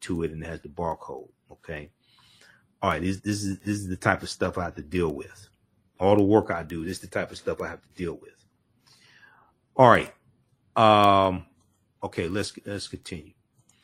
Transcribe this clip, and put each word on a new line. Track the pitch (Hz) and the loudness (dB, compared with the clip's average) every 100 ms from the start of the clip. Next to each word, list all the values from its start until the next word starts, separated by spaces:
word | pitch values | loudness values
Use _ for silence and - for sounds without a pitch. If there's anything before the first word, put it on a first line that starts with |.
to | - 85 | -8 -4
it | 82 | -4
and | 78 | -6
it | 80 | -12
has | 80 | -12
the | 76 | -14
barcode. | 80 85 80 - 65 - _ _ | -8 -6 -8 -12 -16 -18 _ _
Okay. | - - 76 76 _ _ _ _ _ _ _ _ _ | -20 -14 -14 -14 _ _ _ _ _ _ _ _ _
All | 98 | -2
right, | 80 | 0
this, | 92 95 | -2 -4
this | 101 101 | -4 -4
is, | 101 95 | -4 -6
this | 101 104 | -6 -6
is | 95 | -6
the | 92 | -2
type | 110 95 | 0 0
of | - | -4
stuff | - 92 92 | -6 -4 -4
I | |
have | 85 - | -8 -8
to | |
deal | 76 87 82 | -6 -2 -2
with. | 69 - - - _ _ _ _ - | -4 -12 -20 -20 _ _ _ _ 0
All | 95 | 4
the | 104 | 4
work | 98 107 95 | 6 4 2
I | 85 | -4
do, | 80 85 | -8 -8
this | 82 95 | -8 -10
is | |
the | 95 | -8
type | 104 85 | -8 -8
of | 87 | -8
stuff | - 82 | -8 -6
I | 82 | -8
have | 82 | -12
to | _ - | _ -10
deal | 85 | -10
with. | 69 - _ _ _ _ _ _ _ _ _ - _ _ _ _ | -10 -16 _ _ _ _ _ _ _ _ _ -20 _ _ _ _
All | - 123 | 6 8
right. | 92 - - _ _ _ _ _ 117 | 8 4 -10 _ _ _ _ _ 4
Um, | 110 104 101 98 95 90 - _ _ _ _ _ | 6 6 6 4 2 -2 -10 _ _ _ _ _
okay, | 101 - 85 | -10 -6 -4
let's, | 101 95 - | -4 -6 -10
let's | 101 101 - | -12 -10 -10
continue. | 90 - 85 - _ _ _ _ _ | -14 -14 -16 -16 _ _ _ _ _